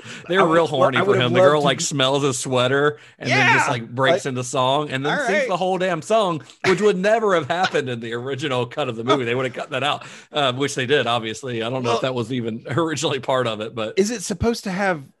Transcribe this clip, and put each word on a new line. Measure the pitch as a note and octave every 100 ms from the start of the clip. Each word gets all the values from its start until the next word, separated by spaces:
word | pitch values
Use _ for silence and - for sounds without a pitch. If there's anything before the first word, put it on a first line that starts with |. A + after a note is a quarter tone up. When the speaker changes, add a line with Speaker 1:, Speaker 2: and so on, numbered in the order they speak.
| - - -
Speaker 1:
They're | F#3
Speaker 2:
I |
would | F3
Speaker 1:
real | E3
Speaker 2:
lo-, | D#3+
Speaker 1:
horny | C#3+ C3+ C3
Speaker 2:
I |
Speaker 1:
for | C#3
Speaker 2:
would | B2
have | B2
Speaker 1:
him. |
The | A#2+
girl, | C#3+ D3+
Speaker 2:
loved |
to | C#3+
Speaker 1:
like, | C3
smells | - C#3+ C3 C#3
his | C#3 B2+
sweater | C#3 B2 B2 C#3 D3 D3 - -
and | B3
then | F#4+ F4+
just, | F#4+ D3+
Speaker 2:
Yeah. |
Speaker 1:
like, | B2 A#2
breaks | B2 C3 F#3 D3
Speaker 2:
Like, |
Speaker 1:
into | B2+
song | B2 C#3 B2+ C#3+ D3
and | C3 C#3+
then | C4
Speaker 2:
all | B3+
Speaker 1:
sings | D4
Speaker 2:
right. | B3+
Speaker 1:
the | F3
whole | F#3 F#3
damn | F#3 E3
song, | - A3 F#3+ D#3 - - F3+
which | F3+
would | G#3 F#3
never | G3 A3+ G#3+ E3+
have | C#3
happened | E3+ F#3 E3 C3
in | A#2
the | A2+
original | A#2+ C3 C3 D3+ B2+ B2
cut | - C3+
of | A2+
the |
movie. | A#2 C#3+ A#2
They | B2
would | B2+
have |
cut | - -
that | C3+
out, | C#3+ C3 - - -
uh, | D3+ C3+
which | B2+ C#3 C#3
they | B2
did, | D3 A#2
obviously. | A#2+ A2 G#2+ C3 A#2
I | A2+
don't | C3
know | A#2+
Speaker 2:
Well, | A3+
Speaker 1:
if |
that | C3 B2+
was | A2+
even | C3 A2+ A2+ -
<laughs> |
originally | C3+ D#3+ C#3+ D#3 C3+
part | B2 C3 A#2+
of | G#2+
it, | A2+ A#2
but | A2 F#3+
Speaker 2:
is | G#3
it | A#3
supposed | - G3 A3+ A#3
to | G#3
have | F#3 G3 D#3+ C3+ _